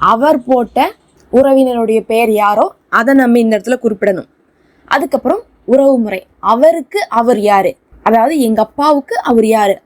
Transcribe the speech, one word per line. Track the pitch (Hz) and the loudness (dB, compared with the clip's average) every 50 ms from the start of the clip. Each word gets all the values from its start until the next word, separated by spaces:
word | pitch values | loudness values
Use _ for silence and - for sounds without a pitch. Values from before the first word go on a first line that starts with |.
| - | 0
அவர் | 185 226 226 269 302 302 269 240 | 0 0 2 2 0 0 0 0
போட்ட | 247 262 254 233 190 - 247 285 381 - _ _ _ _ _ _ - | -2 -2 -2 -2 -2 -2 -2 -2 -2 -4 _ _ _ _ _ _ -2
உறவினருடைய | - 240 277 277 269 269 269 254 247 233 233 214 220 220 - | 0 2 2 4 4 2 2 0 0 -2 -2 0 -2 -2 -2
பெயர் | - 226 226 233 226 208 | -2 -2 0 0 0 0
யாரோ, | 208 208 202 208 214 302 392 - _ _ - | 0 0 0 2 0 0 -2 -4 _ _ -4
அதை | - 214 233 254 277 | -2 0 0 2 2
நம்ம | 269 262 240 233 240 | 2 2 2 2 2
இந்த | 233 220 220 | 2 0 -2
இடத்துல | 208 - 233 254 | -2 -2 -4 -4
குறிப்பிடணும். | 247 - 226 214 - - 208 190 165 - _ _ _ _ _ _ _ _ _ _ _ _ | -2 -2 -4 -4 -2 -2 -2 -2 -4 -8 _ _ _ _ _ _ _ _ _ _ _ _
அதுக்கப்புறம், | - - 277 302 - - - - 254 349 440 - _ _ _ - | -4 -4 -2 -2 -2 -4 -4 -2 -2 -4 -4 -6 _ _ _ -4
உறவு | - 233 269 277 277 269 | 0 0 2 4 2 2
முறை, | 240 226 208 196 185 - _ _ - - | 0 -2 -4 -6 -10 -12 _ _ -8 -2
அவருக்கு | 196 226 240 285 320 339 339 262 _ - 208 - - | -2 0 2 2 2 2 0 -4 _ -6 -6 -6 -4
அவர் | - 226 233 240 247 214 | -2 -2 0 0 0 0
யாரு, | 202 202 202 196 190 170 - _ _ _ - - - | 0 0 2 2 0 -2 -4 _ _ _ -14 -6 -2
அதாவது | 196 220 226 220 277 330 302 | 0 2 2 2 0 0 0
எங்க | 254 220 220 214 | 0 0 0 0
அப்பாவுக்கு | 220 - - - 285 302 302 285 277 - 466 - | -2 -4 -4 -2 0 0 0 0 -2 -6 -8 -6
அவர் | - - 240 226 220 | -2 0 0 2 2
யாரு | 220 220 220 208 196 190 - _ | 2 2 0 0 0 -2 -4 _